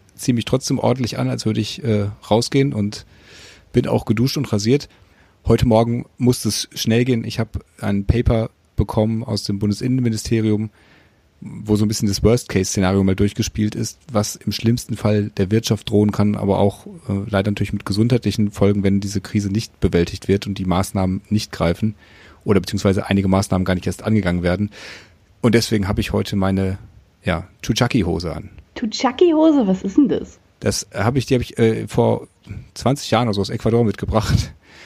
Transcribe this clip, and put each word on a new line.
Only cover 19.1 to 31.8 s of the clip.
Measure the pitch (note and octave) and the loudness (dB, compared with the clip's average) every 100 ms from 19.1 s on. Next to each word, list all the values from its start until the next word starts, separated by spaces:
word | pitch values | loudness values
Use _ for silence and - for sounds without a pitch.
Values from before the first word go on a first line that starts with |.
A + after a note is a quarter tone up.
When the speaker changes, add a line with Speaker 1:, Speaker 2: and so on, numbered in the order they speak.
| G2+ | -6
Speaker 1:
Krise | - G#2+ G2+ | -2 -2 0
nicht | G#2 - - | -2 -4 -2
bewältigt | F#2+ F2 E2+ - - | 0 2 0 -2 -2
wird | G2 G#2 | -2 -2
und | F#2+ | -6
die | F#2 | -2
Maßnahmen | F2 G2 G#2 F#2 F#2+ - | 0 0 -2 -2 -2 -2
nicht | G#2 - | -4 -4
greifen | - E2+ - A2 - - - - - | -2 -2 0 -2 -4 -20 -20 -20 -12
oder | - G2 | 0 0
beziehungsweise | - G2+ G#2 F#2+ - | 0 -2 0 0 2
einige | G2 F#2+ | 0 4
Maßnahmen | F#2+ - F#2 | 2 2 -2
gar | F#2 | 0
nicht | F#2 G2+ | -2 -2
erst | - | -6
angegangen | G#2+ A2 F2+ F2+ | 0 0 2 0
werden. | F2 F#2 G#2 - - - - _ _ - | 0 0 -2 -6 -20 -20 -20 _ _ -2
Und | A#2+ | 2
deswegen | A2+ - A2 F#2+ | 2 2 -2 0
habe | G#2 | -2
ich | G2+ | -2
heute | G2+ G2+ G2+ | -2 -2 -2
meine, | F#2+ F#2+ F#2+ F#2+ - - _ _ | 0 0 0 -4 -10 -20 _ _
ja, | G2+ E2+ - _ | -4 -4 -6 _
Chuchaki-Hose | - A2 A#2+ B2 E2+ E2+ E2+ | -4 0 2 2 0 -2 -4
an. | - - - - | -8 -12 -18 -20
Speaker 2:
Chuchaki-Hose? | - A3 - B3+ C4 F4+ D#4 D#4+ C#4+ G3 | -8 -8 -2 -2 2 2 4 4 4 2
Was | F#3+ | 0
ist | G3 D4+ | 0 2
denn | A#3 | 2
das? | C#3 - - _ _ | 0 -4 -18 _ _
Speaker 1:
Das | G#2+ - - | -2 -2 -6
habe | - G#2 C#3 | -2 0 0
ich, | - | 0
die | |
habe | B2+ | 0
ich, | A#2+ - | 0 2
äh, | A2+ A2+ | 2 2